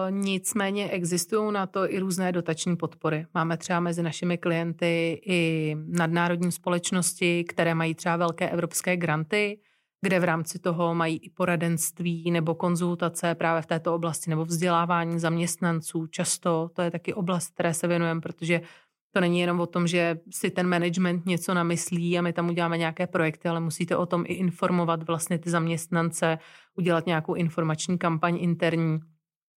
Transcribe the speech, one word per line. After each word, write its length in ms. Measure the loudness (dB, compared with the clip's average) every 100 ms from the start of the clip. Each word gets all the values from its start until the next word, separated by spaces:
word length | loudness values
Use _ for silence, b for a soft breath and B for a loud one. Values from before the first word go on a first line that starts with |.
| 0
nicméně 800 | -2 -2 -2 -2 -2 0 -2 -2
existují 640 | -2 0 -2 0 0 0
na 140 | 0 -2
to 260 | -2 -2
i 60 | 0
různé 340 | -2 0 0
dotační 440 | 0 -2 -2 -2 -2
podpory. 500 | -4 -4 -2 -2 -2
Máme 220 | -2 -2 -2
třeba 240 | -2 0
mezi 220 | 0 -2
našimi 360 | -4 -2 -2 0
klienty 840 | 0 0 -2 -2 0 2 0 -2 -2
i 480 | 0 2 0 -2 -4 -2
nadnárodní 680 | 0 2 2 2 2 0
společnosti, 920 | -2 -2 -2 0 0 0 0 2 2
které 300 | 0 0 2
mají 200 | 2 0
třeba 220 | -2 -2 0
velké 340 | 0 0 -2
evropské 460 | -2 -2 -2 -2 0
granty, 600 | 0 -2 0 0 -2 -4 b b b _
kde 160 | 0 2
v 40 |
rámci 340 | 2 0 -2 -4
toho 360 | -2 0 0
mají 220 | 2 0 -2
i 120 | -6
poradenství 1000 | -4 0 0 0 0 -2 -4 -4 0 2
nebo 240 | 2 2
konzultace 800 | 0 0 2 0 0 -2 0 -2
právě 280 | 0 0 0
v 40 | 0
této 280 | -2 0
oblasti 360 | 0 -2 -4 -2
nebo 140 | -2
vzdělávání 720 | -2 0 2 2 2 2 0 0
zaměstnanců. 840 | 0 0 0 0 0 0 -2 -6 -4
Často 640 | -4 -2 -2 0 0 0
to 80 | -2
je 80 | -2
taky 240 | -2 -6
oblast, 400 | -4 -2 -2 -2
které 200 | -2 0
se 120 | 0 0
věnujeme, 320 | 2 2 -2
protože 400 | -6 -4 0 0 -2 B B _ _
to 60 | 2
není 200 | 2 2
jenom 200 | 2 0
o 60 | 0
tom, 200 | 0 2
že 320 | 2 2 0 -6
si 200 | -4 -2
ten 180 | 0 2
management 580 | 4 2 2 0 0 0
něco 280 | 0 0
namyslí 640 | 0 2 0 -2 -2 0 0
a 40 |
my 100 | 0
tam 160 | 0 0
uděláme 300 | 2 2 2
nějaké 280 | 0 -2 -2
projekty, 420 | 0 0 0 -2
ale 120 | -2
musíte 360 | -2 -2 0 0
o 100 | 0
tom 180 | 0 -2
i 80 |
informovat 680 | -2 -2 0 2 2 2 0
vlastně 360 | -2 -4 -2 -2
ty 120 | 0
zaměstnance, 880 | 0 0 -2 -2 0 0 2 0 0 B B B -2
udělat 280 | 2 2 2
nějakou 280 | 0 0
informační 640 | 0 0 0 0 -2 -2 0
kampaň 380 | 0 2 0 0
interní, 600 | 0 2 2 2 0 0 -4 _ _ _ _